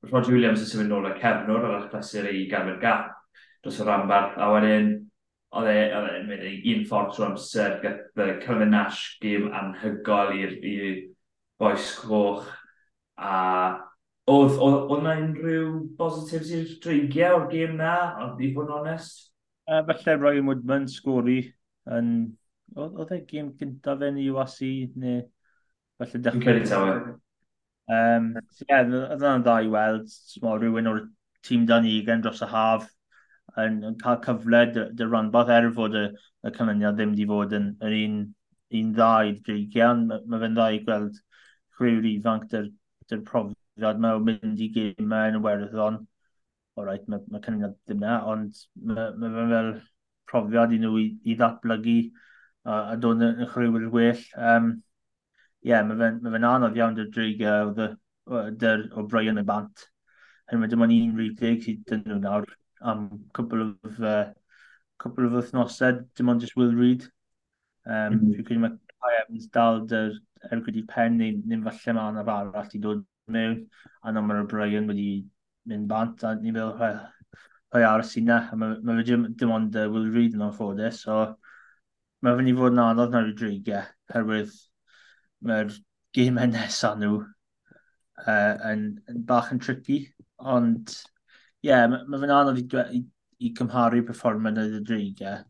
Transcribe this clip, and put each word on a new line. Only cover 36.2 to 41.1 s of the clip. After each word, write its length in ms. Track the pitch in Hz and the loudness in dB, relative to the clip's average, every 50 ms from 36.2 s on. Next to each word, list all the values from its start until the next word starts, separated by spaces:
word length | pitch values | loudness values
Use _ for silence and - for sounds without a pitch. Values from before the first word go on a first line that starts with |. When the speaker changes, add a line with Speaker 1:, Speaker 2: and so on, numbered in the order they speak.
| _ _ _ _ - | _ _ _ _ -10
Speaker 2:
y 60 | - - | -10 -6
canlyniad 420 | - 120 113 104 104 104 104 104 | -2 -2 0 0 0 0 0 0
ddim 200 | 107 107 107 107 | 0 0 0 0
'di 100 | 104 104 104 | 0 0 0
fod 280 | 104 104 104 101 104 104 | 0 0 0 0 -2 -2
yn, 80 | 101 101 104 - 110 | -2 -4 -4 -6 -4
yn 140 | 107 107 | -2 -2
un, 180 | 107 107 107 107 104 104 104 - _ _ _ _ _ _ _ - | 0 0 -2 -2 -4 -6 -8 -12 _ _ _ _ _ _ _ -4
un 200 | 113 110 110 107 | -2 -2 0 2
dda 140 | 113 113 113 113 110 107 | 4 6 6 6 4 4
i'r 140 | 104 101 104 - - | 2 -2 -6 -6 -6
dreigiau, 480 | 107 104 104 104 - 117 117 120 120 | -4 -4 -6 -2 2 4 4 4 4
ond 100 | 117 117 113 | 4 0 0
ma', 120 | 110 107 - 113 | -2 -6 -6 -6
ma' 100 | 117 110 113 | -4 -4 -2
fe'n 100 | 113 113 | -2 2
dda 120 | 117 113 113 | 2 2 2
i 80 | 107 107 107 | 0 -2 -2
gweld 320 | - 110 104 104 104 | -2 -2 -2 -2 -6